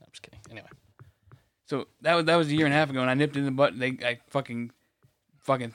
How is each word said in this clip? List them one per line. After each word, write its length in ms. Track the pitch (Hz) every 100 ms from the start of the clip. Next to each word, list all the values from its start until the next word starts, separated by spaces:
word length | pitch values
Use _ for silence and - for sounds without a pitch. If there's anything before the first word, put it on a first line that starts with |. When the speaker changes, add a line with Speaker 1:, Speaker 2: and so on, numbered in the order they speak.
Speaker 1:
I'm 60 | _
just 120 | -
kidding. 180 | - - -
Anyway. 160 | 110 - - _ _ - _ _ - _ _ -
Speaker 2:
So 200 | 139 - _
that 140 | 147 170
was, 80 |
that 100 | 160
was 140 | 170 156
a 60 | 151
year 80 | 151
and 80 |
a 20 | 147
half 140 | 151
ago, 100 | 135
and 80 | 127
I 40 |
nipped 220 | 131 147 143
in 80 |
the 80 | 139
butt. 260 | 131 143 104
They, 120 | 131 131
I 140 | 123 120 _
fucking, 440 | 139 127 117 120 - _ _ _ _ _ _
fucking 360 | - 131 120